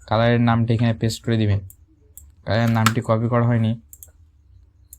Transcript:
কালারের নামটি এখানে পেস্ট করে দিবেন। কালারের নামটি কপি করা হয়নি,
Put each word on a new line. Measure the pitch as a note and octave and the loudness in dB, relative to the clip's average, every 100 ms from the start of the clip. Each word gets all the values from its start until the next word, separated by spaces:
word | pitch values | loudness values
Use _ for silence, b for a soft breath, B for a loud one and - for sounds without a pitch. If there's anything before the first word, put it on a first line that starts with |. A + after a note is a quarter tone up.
| - | -4
কালারের | A2 A#2 A#2+ | 0 2 2
নামটি | A#2+ A#2 A#2 | 2 2 0
এখানে | A2+ A#2+ | 0 0
পেস্ট | A2+ A2+ - | 0 -4 -4
করে | - A2+ | -2 0
দিবেন। | G#2 G2+ F#2+ - _ _ _ - - _ | 0 -2 -6 -18 _ _ _ -20 -20 _
কালারের | - G#2+ A#2 | -4 -2 0
নামটি | A2+ A2 A#2+ | 2 0 0
কপি | A2 A2+ A2+ | -2 -2 0
করা | A#2+ A#2 | 0 0
হয়নি, | A#2 A2 A#2+ - - - _ _ _ _ - _ _ _ | 0 -2 -4 -10 -20 -20 _ _ _ _ -20 _ _ _